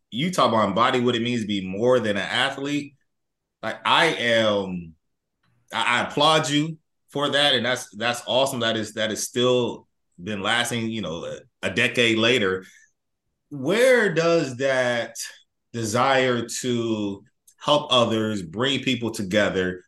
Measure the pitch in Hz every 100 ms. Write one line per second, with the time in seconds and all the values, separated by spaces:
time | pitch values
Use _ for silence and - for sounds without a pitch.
0 | _ 110 180 180 127 113 104 95 127 127
1 | 120 117 117 120 104 101 92 98 123 127
2 | 107 98 87 113 135 135 143 147 143 _
3 | _ _ _ _ _ _ 113 - 110 139
4 | 165 131 120 113 110 104 95 90 85 80
5 | _ _ _ _ _ _ _ 113 110 120
6 | 98 - 151 156 147 147 156 160 _ _
7 | _ 143 143 139 143 127 117 123 - 101
8 | 117 120 - 120 135 127 113 110 110 110
9 | 107 101 - 120 127 123 117 - _ _
10 | _ - 87 101 98 120 117 117 113 113
11 | 85 82 73 73 - _ 95 90 120 120
12 | 117 110 113 127 98 95 - - _ _
13 | _ _ _ _ _ 143 135 214 262 247
14 | 202 156 170 170 139 120 139 131 123 120
15 | 110 - - - _ _ _ 120 110 117
16 | 135 131 127 120 117 - 127 120 117 107
17 | 101 98 - _ _ _ - 147 - 127
18 | 113 110 107 101 82 95 135 135 131 120
19 | 113 - 95 107 98 92 92 90